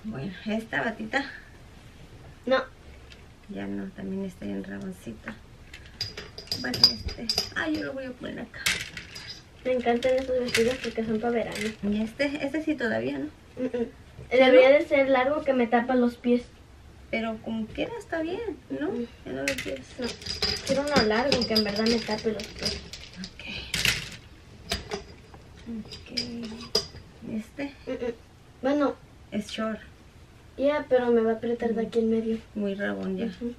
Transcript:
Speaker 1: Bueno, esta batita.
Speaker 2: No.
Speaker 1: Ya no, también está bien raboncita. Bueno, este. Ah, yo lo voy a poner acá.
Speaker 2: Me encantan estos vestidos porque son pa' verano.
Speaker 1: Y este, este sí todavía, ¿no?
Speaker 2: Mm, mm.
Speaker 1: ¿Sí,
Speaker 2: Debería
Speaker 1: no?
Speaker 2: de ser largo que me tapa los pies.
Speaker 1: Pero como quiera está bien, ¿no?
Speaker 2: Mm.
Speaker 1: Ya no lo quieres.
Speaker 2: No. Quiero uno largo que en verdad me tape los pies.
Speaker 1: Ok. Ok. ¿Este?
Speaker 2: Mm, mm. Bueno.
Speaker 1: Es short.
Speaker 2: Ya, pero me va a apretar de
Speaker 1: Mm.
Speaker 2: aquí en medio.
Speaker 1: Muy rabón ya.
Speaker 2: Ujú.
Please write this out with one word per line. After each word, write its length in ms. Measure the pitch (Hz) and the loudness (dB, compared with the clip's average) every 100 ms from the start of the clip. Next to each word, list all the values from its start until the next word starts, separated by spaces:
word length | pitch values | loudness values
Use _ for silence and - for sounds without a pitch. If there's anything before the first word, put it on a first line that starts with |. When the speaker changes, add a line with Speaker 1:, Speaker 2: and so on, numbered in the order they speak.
Speaker 1:
Bueno, 280 | 220 170 196 185 220 | -8 -6 -6 -6 -4
esta 360 | 214 220 285 | -4 -2 -2
batita. 420 | 240 220 220 269 269 - - - - - - - - - - - - | -2 -4 -2 -2 -4 -12 -18 -20 -20 -20 -20 -20 -18 -18 -18 -10 2
Speaker 2:
No. 160 | 262 - - - - - - - - - | 2 2 -12 -20 -20 -20 -20 -20 -20 -12
Speaker 1:
Ya 180 | 196 196 | -8 -4
no, 180 | 202 196 | -4 -6
también 340 | 196 196 190 | -8 -6 -4
está 220 | 196 - 208 | -6 -8 -6
bien 180 | 196 | -6
raboncita. 680 | 190 202 190 185 - 107 - 214 - - - - - - - - - - - - | -6 -8 -8 -10 -12 -12 -12 -14 -18 -20 -18 -18 -18 -10 -8 -8 -14 -16 -8 -6
Bueno, 180 | 247 247 | -4 4
este. 480 | - 220 - - 233 - - - | 4 4 -8 -6 -4 -4 -4 -4
Ah, 120 | 330 | -2
yo 160 | 311 | -2
lo 80 | 285 | -2
voy 120 | 269 262 | -6 -8
a 60 | |
poner 280 | 247 - - | -8 -10 -8
acá. 200 | 240 - - - - - - - - - - - | -10 -4 -2 -2 -4 -10 -12 -14 -14 -16 -18 -8
Speaker 2:
Me 80 | 254 | -2
encantan 420 | 254 240 240 254 | 2 2 2 4
estos 260 | 262 262 254 | 2 2 0
vestidos 360 | 240 226 226 254 | 2 2 2 2
porque 280 | 226 226 | -4 -4
son 160 | 226 220 | -2 0
pa' 100 | 240 | 0
verano. 260 | 233 - 196 214 220 | 0 -2 -2 -4 -2
Speaker 1:
Y 180 | 202 208 | -2 0
este, 420 | 220 - 285 294 277 | -2 0 -2 0 -2
este 160 | 311 | -2
sí 100 | 311 | -2
todavía, 440 | 254 240 226 254 285 | 0 0 0 -2 -4
¿no? 80 | 294 - - - | -6 -10 -18 -6
Speaker 2:
Mm, 20 | 254 | -4
mm. 200 | 247 226 - - - - | -2 -4 -6 -20 -18 2
Speaker 1:
¿Sí, 60 | 247 | 8
Speaker 2:
Debería 320 | 254 254 262 | 10 12 12
Speaker 1:
no? 80 | 294 | 8
Speaker 2:
de 80 | 330 | 6
ser 220 | 285 269 | 4 6
largo 340 | 262 254 302 | 4 4 2
que 80 | 285 | 2
me 140 | 262 233 | 2 4
tapa 280 | 240 247 254 | 4 4 4
los 180 | 240 | 4
pies. 280 | - 247 240 - - - - - - - | 2 2 2 2 -18 -20 -20 -20 -20 -6
Speaker 1:
Pero 260 | 226 226 220 | -4 -2 -4
como 220 | 220 226 220 | -4 -4 -4
quiera 260 | - - 453 | -4 -4 -4
está 240 | - 330 | -4 -2
bien, 180 | 320 392 453 - - | -2 -2 -4 -6 -8
¿no? 180 | 269 311 | -4 -2
Speaker 2:
Mm. 140 | 240 233 - - | -2 -4 -8 -8
Speaker 1:
Ya 60 | |
no 80 | 262 | -4
lo 120 | 277 262 | -2 -2
quieres. 240 | 294 269 254 - | -6 -8 -10 -6
Speaker 2:
No. 80 | 240 - - - - - - | -6 -6 -8 -4 -2 -4 0
Quiero 160 | 269 | 0
uno 200 | 294 277 214 | 4 4 4
largo 380 | 214 277 262 214 | 4 4 2 2
que 80 | |
en 100 | 220 | 2
verdad 200 | 208 202 | 2 2
me 140 | 220 233 | 2 2
tape 340 | 220 214 226 | 0 -2 -2
los 120 | 208 | -4
pies. 360 | - - - - - - - - | -8 -6 -6 -6 -10 -16 -16 -14
Speaker 1:
Ok. 240 | - - - - - - - - - - - - - - - - - - - - - - - - - 226 | -14 -12 -12 -10 -6 0 2 0 -6 -14 -18 -20 -20 -18 -6 -6 -4 -8 -10 -20 -20 -20 -20 -16 -10 -10
Ok. 400 | 214 - - 254 240 233 226 226 233 - - - - - - | -10 -16 -8 -6 -6 -8 -10 -12 -4 -4 -4 -14 -18 -14 -6
¿Este? 320 | 220 - - 277 - - | -6 -6 -8 -8 -8 -8
Speaker 2:
Mm, 40 | |
mm. 240 | 254 240 233 - - - - | -4 -4 -6 -16 -20 -20 -4
Bueno. 320 | 262 294 277 247 - - - | 0 4 2 0 -14 -20 -6
Speaker 1:
Es 160 | 214 - | -6 -4
short. 300 | - 220 214 - - - - - - - - | -4 -4 -4 -10 -20 -20 -20 -20 -20 -18 2
Speaker 2:
Ya, 280 | 269 294 269 | 2 2 4
pero 220 | 254 240 | 4 6
me 100 | 233 | 6
va 120 | 220 | 6
a 20 | |
apretar 400 | 226 233 233 233 | 2 0 0 2
de 80 | 226 | 0
Speaker 1:
Mm. 40 | 220 | 2
Speaker 2:
aquí 120 | 233 | 4
en 120 | 226 | 4
medio. 280 | 226 220 226 - | 4 2 -2 -4
Speaker 1:
Muy 200 | 214 202 | -2 -2
rabón 420 | 196 202 202 190 190 | 0 -2 -2 -2 -2
ya. 80 | 226 | -2
Speaker 2:
Ujú. 280 | - 240 | -4 -8